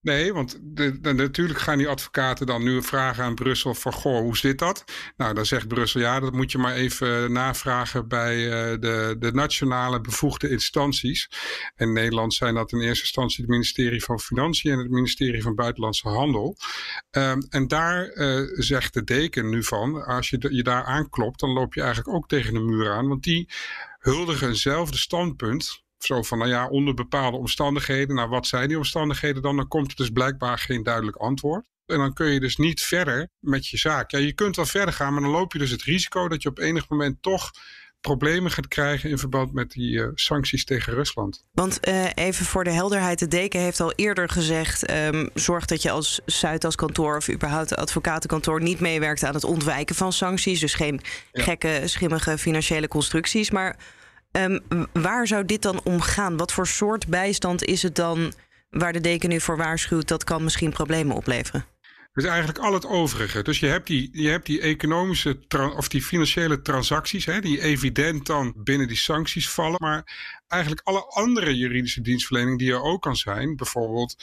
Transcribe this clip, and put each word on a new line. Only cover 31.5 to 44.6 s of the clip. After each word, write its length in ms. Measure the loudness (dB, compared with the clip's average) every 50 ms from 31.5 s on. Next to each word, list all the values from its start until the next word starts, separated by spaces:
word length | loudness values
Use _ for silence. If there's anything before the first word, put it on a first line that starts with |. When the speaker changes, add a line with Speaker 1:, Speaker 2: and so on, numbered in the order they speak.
| -2 -2 -6 _ _ _ _
Speaker 1:
En 120 | -2 0
dan 160 | 2 2 0 0
kun 140 | 0 2
je 120 | 2 4 2
dus 180 | 2 0 2
niet 240 | 4 2 2 2 0
verder 480 | -2 0 0 0 2 2 0 -2 -2 -6 _ _
met 280 | 0 0 0 0 0
je 100 | -2 -2
zaak. 340 | 0 2 2 2 0 0 0
Ja, 60 | 0
je 160 | 2 2 2 2
kunt 220 | 2 0 0 2
wel 100 | 0 -2
verder 280 | 2 2 2 2 2 0
gaan, 200 | 0 0 0 0
maar 80 | 2
dan 100 | 2 2
loop 220 | 2 2 0 0 0
je 60 | -2
dus 120 | 0 0
het 120 | -2 -2 0
risico 440 | 2 2 2 2 0 0 -2 0
dat 140 | 0 -2 -2
je 80 | -2 -4
op 100 | -2 0
enig 300 | 0 0 0 0 -2 0
moment 320 | 0 0 2 0 -2 -2
toch 300 | 0 0 0 0 -2 -8 -12 -16 -20 -20 -20 -20 -20 -20 _ _
problemen 520 | -2 -2 0 2 4 2 2 2 2 0
gaat 160 | -2 -2 -4
krijgen 420 | -4 -2 0 0 2 0 0 -2 -2
in 80 | -2
verband 360 | -2 -2 0 0 0 0 0 -2
met 180 | -4 -4 -4
die, 300 | -4 -4 -2 -2 0 0
eh, 80 | -2 -2 -2
sancties 520 | -2 0 0 2 2 0 0 0 -2 0
tegen 280 | 0 -2 -2 0 -2 -2
Rusland. 520 | -2 -2 -2 -2 -4 -6 -6 -6 -10 _ _
Speaker 2:
Want, 280 | _ 0 0 0 0 0
eh, 260 | 0 2 2 2 2 0 0
even 320 | 0 0 0 0 0 -2
voor 180 | 0 0 0 2
de 80 | 2
helderheid, 480 | 2 2 2 2 2 2 2 0 0 0
de 80 | 0
deken 320 | 0 2 0 0 0 0 0
heeft 200 | 0 0 0 0
al 140 | -2 0 0
eerder 340 | 2 0 2 2 0 0 0
gezegd: 560 | 0 0 2 2 2 0